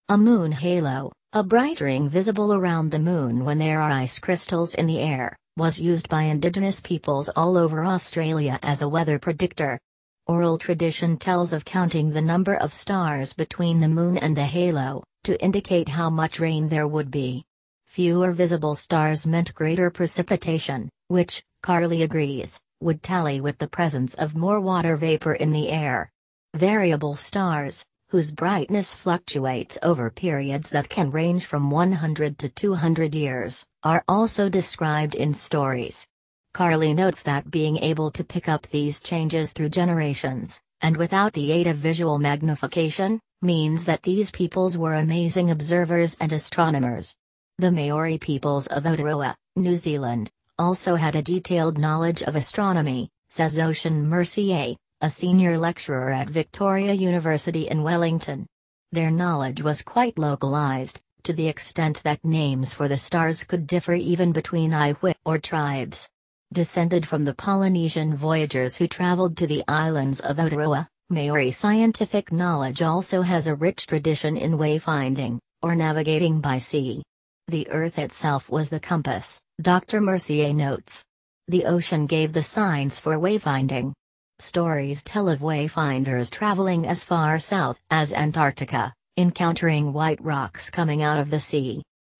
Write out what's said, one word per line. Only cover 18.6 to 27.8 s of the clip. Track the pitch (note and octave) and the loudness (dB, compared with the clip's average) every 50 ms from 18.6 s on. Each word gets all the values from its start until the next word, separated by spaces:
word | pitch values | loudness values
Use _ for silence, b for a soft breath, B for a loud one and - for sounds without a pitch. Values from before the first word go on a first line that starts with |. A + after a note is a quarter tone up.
| D3+ D3+ D3+ | 0 0 -2
stars | C#3+ - - F3 D#3+ D3+ D#3 D#3 D3+ - | -2 -2 0 2 2 4 4 2 2 0
meant | D#3+ D#3+ E3+ E3+ - - | 2 2 2 0 -2 -2
greater | - D#3 D#3 E3 F3+ F3+ F3 | -2 -2 0 2 2 2 0
precipitation, | E3+ - F3+ D#3+ - - E3+ - G#3 E3+ - E3 D#3+ D#3+ - - C#3 B2+ G#2+ - - _ _ - | 0 0 0 0 0 0 0 0 0 0 0 0 -2 -2 -2 -4 -6 -6 -8 -10 -12 _ _ 0
which, | F3+ F3+ F3 F3 - - - _ _ _ | 2 2 2 2 -2 -8 -8 _ _ _
Carly | - - F3+ E3+ E3+ E3+ E3+ E3 | -2 0 2 2 2 2 2 2
agrees, | D#3+ D#3+ D#3+ D#3+ D3+ C#3+ C#3 B2+ - - - - _ _ _ - | 0 0 0 0 0 -2 -2 -6 -6 -8 -10 -12 _ _ _ -4
would | - E3+ D#3+ D#3 | -2 -2 -2 -2
tally | - - F#3 F3+ E3 D3+ C#3 C#3 | -2 -2 0 0 0 0 0 -2
with | C3+ C#3+ C#3+ - | -2 -2 -4 -4
the | D3+ C#3+ | -6 -4
presence | - - F3 E3 D3 C3 B2+ B2 - | -2 0 0 0 0 0 -2 -2 -2
of | - D#3+ D#3 D3+ | -2 -4 -4 -2
more | D#3+ E3 F#3+ G#3 G#3+ | -2 0 0 0 0
water | F#3+ F#3+ F#3 F3+ D#3+ E3+ D#3+ | 0 0 0 2 2 2 0
vapor | D3 D#3+ D#3+ D#3+ D3+ - D#3+ D3+ | 0 2 0 0 0 0 0 -2
in | - D3 D3+ | 0 0 0
the | D#3 D3+ D3+ - | 0 0 0 -2
air. | D#3 D#3+ D3+ C#3 B2+ G#2+ E2 - _ _ _ _ _ _ _ _ - | -2 -2 -2 -2 -2 -2 -4 -6 _ _ _ _ _ _ _ _ -4
Variable | D#3 F3 F#3+ G#3+ A3 G3 F3 D#3+ D3 D3+ D3 C#3+ | 0 2 2 4 4 2 2 2 0 0 -2 -4
stars, | C#3+ - - - G3+ F#3+ F3+ D#3+ D3+ C#3+ C#3 - - | -2 -4 -2 -2 0 0 0 0 -2 -2 -4 -4 -6